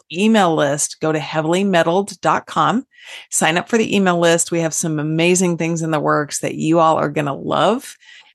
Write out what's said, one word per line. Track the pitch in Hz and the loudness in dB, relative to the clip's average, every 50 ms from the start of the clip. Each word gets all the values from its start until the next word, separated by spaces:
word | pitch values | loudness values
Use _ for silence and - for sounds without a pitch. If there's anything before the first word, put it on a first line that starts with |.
| _ - 151 | _ -12 -6
email | 170 202 220 226 220 190 170 160 | 0 2 2 4 4 4 4 2
list, | 151 151 143 143 147 - - - - | 2 0 0 0 -2 -4 -6 -6 -4
go | - 156 156 | -2 -2 -2
to | 156 | -2
heavily | 143 - - 156 151 156 170 185 202 | -4 -4 -4 -4 -2 0 0 0 0
meddled | 202 190 170 165 165 165 190 202 202 - - | 2 2 2 2 2 2 0 -2 -4 -6 -6
dot | - 160 151 - - | -2 0 0 -2 -2
com, | - - 175 156 147 170 247 269 _ _ _ - - - - - - | -4 -2 0 0 2 0 -2 -4 _ _ _ -20 -20 -20 -20 -14 -8
sign | - - - 156 160 | -4 0 0 2 2
up | 175 - - | 0 -2 0
for | - 226 | 0 0
the | 220 - - | 0 0 0
email | 202 196 185 175 170 | 0 2 2 2 2
list. | 170 170 165 170 - - | 4 4 4 2 0 -2
We | 175 170 | -2 -2
have | 165 160 156 | -2 -2 -4
some | - - 165 156 151 | -4 -4 -4 -4 -4
amazing | 147 156 156 160 165 175 180 180 196 175 170 | -4 -2 0 2 2 4 4 4 2 0 0
things | 160 170 165 170 165 165 | 0 -2 -4 -4 -4 -4
in | 160 160 | -2 -2
the | 151 | -2
works | 147 151 151 151 147 143 - - | 0 0 0 0 -2 -4 -6 -8
that | - - - | -6 -6 -6
you | - 147 156 160 170 | -4 0 2 2 4
all | 160 160 160 | 4 4 4
are | 156 156 151 | 2 0 -2
gonna | 143 156 147 143 139 | -2 -2 -4 -4 -6
love. | 139 170 156 156 143 147 180 220 262 - - - _ _ - - - - _ _ | -6 -4 -2 0 2 2 2 0 0 -4 -10 -20 _ _ -20 -20 -20 -20 _ _